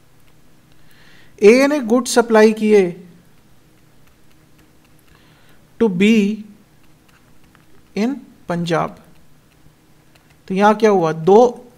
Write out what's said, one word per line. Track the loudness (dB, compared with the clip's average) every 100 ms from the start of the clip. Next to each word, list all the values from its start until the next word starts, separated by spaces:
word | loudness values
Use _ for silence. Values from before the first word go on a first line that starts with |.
| _ _ _ _ -20 _ _ -20 -20 -20 -20 -20 -20 0
ए | 4 4 2
ने | -2
गुड्स | -2 -4 -2 -2
सप्लाई | 0 2 2
किए | 0 0 0 0 -6 -20 _ _ _ _ _ _ _ _ _ _ _ _ _ _ _ _ _ _ _ _ _ _ _ _ -20 _ -4
to | -4
B | 0 0 2 -2 -6 -14 -20 _ _ _ _ _ _ _ -20 _ _ _ -20 _ -8
in | -8 -8 -14 _ -10
पंजाब। | -8 -6 -6 -6 -12 -20 _ -20 _ _ _ _ _ _ _ _ _ _ _ -10
तो | -2
यहाँ | 0 2
क्या | 0
हुआ? | 0 -2
दो | -4 2 4 4 -2 -18